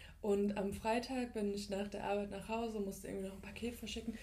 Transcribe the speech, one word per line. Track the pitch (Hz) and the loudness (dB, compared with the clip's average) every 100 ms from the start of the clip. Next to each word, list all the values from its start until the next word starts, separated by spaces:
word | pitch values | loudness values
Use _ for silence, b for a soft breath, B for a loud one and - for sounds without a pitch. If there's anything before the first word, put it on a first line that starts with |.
| B B | B B
Und | 214 202 202 208 | 4 6 6 4
am | 196 | 0
Freitag | 202 226 233 240 262 240 220 | 2 2 2 2 0 0 2
bin | 208 | 2
ich | 202 202 | 0 0
nach | 196 202 | -2 -2
der | 208 | -2
Arbeit | - 202 202 | 0 2 0
nach | 196 202 | -4 -2
Hause, | 226 233 214 | 0 0 0
musste | 196 190 - | -2 -2 -4
irgendwie | 196 190 | -4 -4
noch | 196 | -6
ein | |
Paket | 202 208 233 240 | -10 -4 -4 -4
verschicken, | 214 233 226 220 | -6 -4 -4 -6